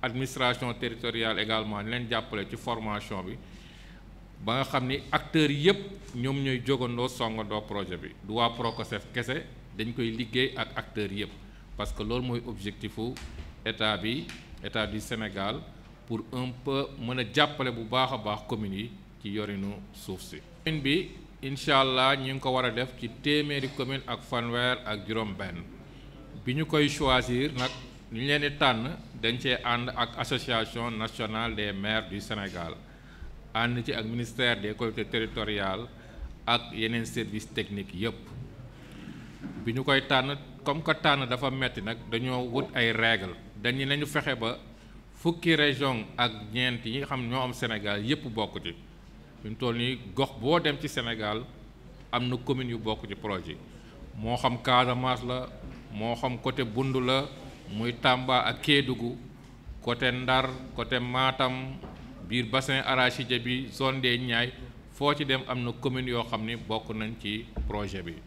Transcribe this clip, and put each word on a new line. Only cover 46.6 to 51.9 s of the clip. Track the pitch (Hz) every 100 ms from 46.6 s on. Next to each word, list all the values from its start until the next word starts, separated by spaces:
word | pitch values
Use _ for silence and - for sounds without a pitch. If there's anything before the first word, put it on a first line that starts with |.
| 127 120 113
yi | 123
nga | 139
xam | 135 117
ñoo | 127
am | 127
Sénégal | 120 120 110 104 101 107
yépp | 151 131
bokk | 113 101 -
ci. | 82 82 - - - - - -
Fi | 110
mu | 110
toll | 127 117
nii | 120 127 110
gox | 90 135 -
boo | 113 170
dem | 151 143
ci | 143
Sénégal | - 117 113 107 107 131 - - - -